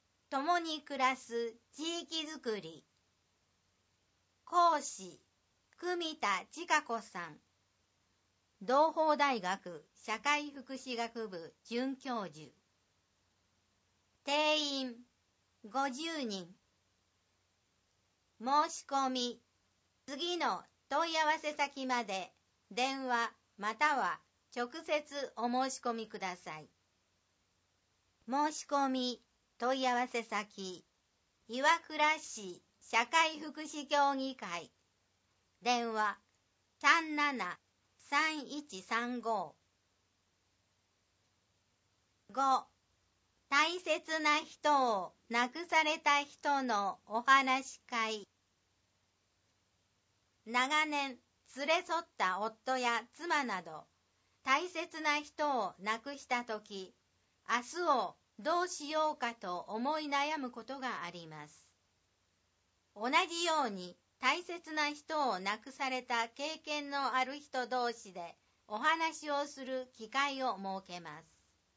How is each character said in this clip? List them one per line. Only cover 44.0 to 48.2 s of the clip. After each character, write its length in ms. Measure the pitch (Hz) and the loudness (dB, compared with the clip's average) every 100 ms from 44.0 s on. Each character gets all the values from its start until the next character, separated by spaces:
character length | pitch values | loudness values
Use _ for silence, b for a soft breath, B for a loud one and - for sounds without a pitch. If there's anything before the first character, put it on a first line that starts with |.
| 330 320 | 0 2
な 200 | 302 294 | 4 4
人 640 | 320 - 302 294 254 208 | 0 0 4 6 4 2
を 120 | 175 - _ | -2 -10 _
亡 200 | 233 254 | 0 0
く 160 | 302 349 | -2 0
さ 180 | 320 | 2
れ 160 | 302 311 | 4 2
た 240 | 302 285 | 4 4
人 400 | 285 - 302 277 | 2 -4 0 2
の 380 | 254 208 196 - - | 2 0 0 -4 -4
お 160 | 214 | 0
話 600 | 240 269 262 262 262 - - | 6 6 6 2 0 -12 -6
会。 360 | 240 220 220 | -2 -2 -2